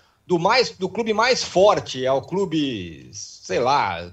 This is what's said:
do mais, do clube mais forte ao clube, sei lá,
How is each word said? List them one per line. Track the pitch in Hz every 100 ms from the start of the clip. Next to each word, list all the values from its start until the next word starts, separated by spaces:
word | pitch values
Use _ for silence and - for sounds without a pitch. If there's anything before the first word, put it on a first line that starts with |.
| _ _ -
do | 175
mais, | 180 254 233
do | - 185
clube | 185 226
mais | 208 240 247
forte | - 175 202 170 - 131 127
ao | 131
clube, | - 180 190 156 143 110 87 73 64
sei | 107 - - - 180
lá, | 123 139 107 85 87